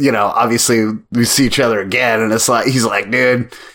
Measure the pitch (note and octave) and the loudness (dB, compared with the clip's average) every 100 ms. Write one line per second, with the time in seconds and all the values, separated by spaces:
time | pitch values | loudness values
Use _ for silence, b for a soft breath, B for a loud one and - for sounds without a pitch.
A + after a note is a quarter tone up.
0 | C#3 A2 G2+ - A#2+ A2+ - A#2 A2 A2 | 0 2 0 0 0 0 2 2 0 -4
1 | - A#2+ A#2 - C3 - B2 G#2+ F#2+ B2 | -6 -2 0 2 0 2 0 0 -2 -2
2 | B2+ A2 A2 A2+ A#2+ A#2+ B2+ C3 A2+ G2+ | 0 0 0 0 0 0 0 0 0 -2
3 | G2+ B2 B2+ B2 A2+ B B | -2 0 2 0 -4 B B